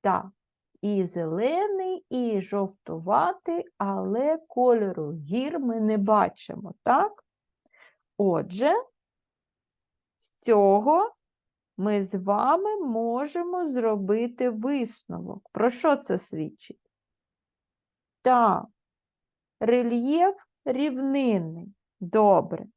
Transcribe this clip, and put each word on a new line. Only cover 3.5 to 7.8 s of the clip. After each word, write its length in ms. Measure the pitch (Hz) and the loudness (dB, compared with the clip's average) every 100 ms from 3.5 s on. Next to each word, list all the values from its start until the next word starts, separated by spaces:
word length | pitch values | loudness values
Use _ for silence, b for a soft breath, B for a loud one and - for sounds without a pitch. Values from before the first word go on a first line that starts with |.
| 339 - _ | -6 -8 _
але 600 | 196 190 190 214 277 320 320 | -6 -4 -4 -2 -2 -2 _
кольору 640 | - 247 233 202 170 151 | 0 2 4 0 -4 -8
гір 460 | 165 147 214 269 330 | -8 -6 -4 -4 -4
ми 200 | 254 226 | -4 -2
не 180 | 214 214 | 0 0
бачимо, 760 | 196 214 185 - - - 196 - | 2 2 2 -2 -16 -14 -14 -8
так? 420 | - 262 403 415 _ _ _ _ _ b | 0 2 2 -4 _ _ _ _ _ b